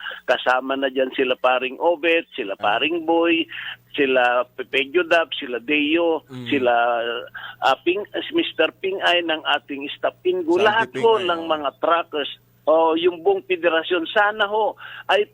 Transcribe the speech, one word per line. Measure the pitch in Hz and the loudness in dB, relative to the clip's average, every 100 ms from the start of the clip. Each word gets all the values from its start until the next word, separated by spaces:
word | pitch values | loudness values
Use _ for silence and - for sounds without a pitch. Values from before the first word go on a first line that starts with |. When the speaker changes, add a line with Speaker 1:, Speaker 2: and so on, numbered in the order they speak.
| - - - | -10 -8 -2
Speaker 1:
Kasama | 123 135 127 131 | -2 2 0 0
na | 135 135 | -2 -2
dyan | 131 131 | -2 -2
sila | - 131 127 | 0 -2 0
paring | 127 127 131 127 | 2 0 -2 -2
Obet, | 165 170 165 165 165 | 0 0 2 0 -2
sila | - 101 98 | -8 -8 -2
Speaker 2:
Ah. | 107 | 0
Speaker 1:
paring | 113 147 175 160 | 0 0 -2 0
Boy, | 165 170 165 156 - - - _ | 2 2 0 -2 -10 -14 -16 _
sila | - 139 131 123 123 123 - | -2 2 4 2 2 -2 -8
Pepe | 127 131 139 | -4 -2 0
Jodap, | 160 170 170 165 - | 0 2 2 2 -6
sila | 131 120 | -8 -6
Deo, | 120 151 147 165 170 160 - | -2 0 2 2 2 0 -4
Speaker 2:
Mm. | 127 120 | -12 -4
Speaker 1:
sila, | 143 123 120 120 120 117 117 - - - - | 0 2 2 2 0 -2 -6 -10 -16 -16 -2
ah, | 127 131 | 0 0
Ping, | 170 190 202 165 - | 0 -2 -4 -10 -4
Mister | 160 160 - 160 - | -2 -2 0 -2 -2
Ping | 190 190 175 | -6 -2 0
Ay | 175 | 0
ng | 165 156 147 | 0 -4 -2
ating | 143 - 139 139 | -4 -4 -10 -10
staff | - 139 - 180 | -6 -6 -2 -2
Pingo. | 180 160 180 | 0 0 2
Speaker 2:
Santi | 208 | 4
Speaker 1:
Lahat | 214 226 | 2 -2
Speaker 2:
Ping | 135 226 | 0 2
Speaker 1:
po | 220 | 2
Speaker 2:
Ay, | 180 | 2
Speaker 1:
ng | 170 165 | -2 -2
Speaker 2:
oh. | |
Speaker 1:
mga | 156 139 - | -2 -4 -2
truckers, | 151 170 - 151 135 - _ _ - | 0 0 0 -6 -6 -10 _ _ 2
o | - 165 160 | 4 4 4
yung | 180 175 | 0 0
buong | 175 190 - | 0 0 0
federasyon, | 180 170 160 156 180 165 | 0 2 0 0 -2 0
sana | 220 208 214 202 | 2 2 2 -2
ho | 214 208 - - - - | 0 -2 -4 -14 -10 -2
ay | 190 208 | 0 0